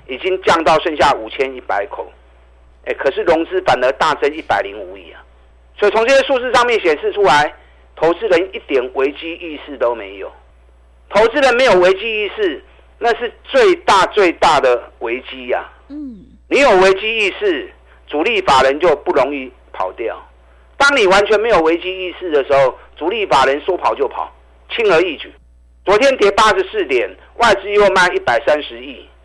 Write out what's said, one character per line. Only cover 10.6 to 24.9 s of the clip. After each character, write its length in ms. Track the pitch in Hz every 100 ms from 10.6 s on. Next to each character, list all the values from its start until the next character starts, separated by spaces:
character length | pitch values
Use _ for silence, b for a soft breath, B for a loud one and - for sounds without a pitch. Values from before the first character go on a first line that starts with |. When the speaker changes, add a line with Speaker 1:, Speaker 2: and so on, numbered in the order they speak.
| _ _ _ _ _
Speaker 1:
投 160 | 202 226
资 120 | 277
人 140 | 262 240
没 100 | 262
有 80 | 180
危 140 | 180
机 60 | 190 226 214 202
意 60 | -
识， 280 | 190 123 - b _ _
那 120 | 233 233
是 140 | 240 -
最 320 | - 269 208 175
大 280 | - 196 175
最 240 | 208 180
大 260 | 160 185 147
的 320 | 131 120 - _
危 220 | 117 127 -
机 180 | 131 123
呀。 220 | - - - _
Speaker 2:
嗯。 360 | 294 277 208 - - _
Speaker 1:
你 140 | 247
有 80 | 277 190
危 160 | 190 190
机 220 | 220 226
意 160 | 196 -
识， 300 | 208 147 90 - b b -
主 160 | 147
力 180 | 196 214
法 220 | 160 135
人 160 | 135 147
就 160 | 175 143
不 180 | -
容 220 | 147 127 143
易 160 | 131 - _
跑 200 | - 95
掉。 240 | 95 110 90 - _ b b b -
当 200 | 277 277
你 80 | 190
完 180 | 196 202
全 140 | 208
没 100 | 233
有 100 | 185
危 180 | 160 170
机 120 | 180
意 260 | 185 180 -
识 120 | 180
的 120 | 147 131
时 80 |
候， 240 | 139 131 - B -
主 120 | 160
力 160 | 220 170
法 200 | 143 131
人 160 | 143
说 160 | 165 170
跑 160 | 127
就 140 | 113 131
跑， 260 | - 82 - _ _ _
轻 220 | - 214